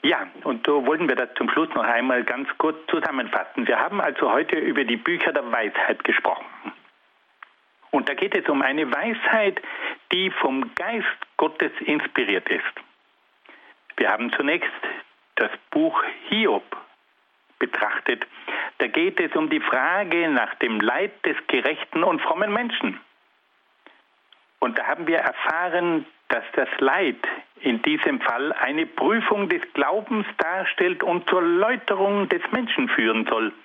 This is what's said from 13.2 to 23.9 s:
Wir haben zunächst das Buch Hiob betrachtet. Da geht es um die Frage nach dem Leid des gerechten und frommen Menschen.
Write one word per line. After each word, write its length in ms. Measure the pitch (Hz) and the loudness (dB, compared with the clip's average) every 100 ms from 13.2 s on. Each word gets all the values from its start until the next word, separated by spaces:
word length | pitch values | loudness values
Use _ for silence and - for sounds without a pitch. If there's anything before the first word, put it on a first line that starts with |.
| _ _ - - - - _ - | _ _ -20 -20 -20 -20 _ -2
Wir 140 | 98 | 0
haben 200 | 104 123 | 2 0
zunächst 360 | - 143 170 - - - - - _ _ - | 0 0 0 -2 -6 -8 -10 -14 _ _ -2
das 140 | - - _ | -2 -4 _
Buch 320 | 302 320 - - - - | 2 2 2 -2 -6 -4
Hiob 360 | 214 208 101 - - - _ _ _ _ _ _ _ | 2 2 2 -4 -16 -16 _ _ _ _ _ _ _
betrachtet. 680 | - - 104 - - 117 - - - - - - | -2 0 0 0 -2 -2 -4 -12 -10 -8 -8 -4
Da 100 | 127 | -2
geht 320 | 151 175 190 | 2 2 2
es 140 | 165 175 | 0 0
um 120 | 156 | 0
die 120 | 151 | 0
Frage 680 | - 131 139 185 196 165 165 | 0 0 2 0 0 0 2
nach 260 | 135 107 - | 2 0 0
dem 240 | 120 110 | 0 2
Leid 440 | 107 131 202 - | 2 2 -2 -2
des 120 | - 143 - | -2 -2 0
gerechten 580 | 131 117 156 - 160 | 2 2 -2 -4 0
und 160 | 180 160 | 2 2
frommen 320 | - 160 208 | 0 0 2
Menschen. 480 | 208 240 - 233 - - _ _ _ _ _ _ _ - | 0 -2 -2 -4 -6 -16 _ _ _ _ _ _ _ -20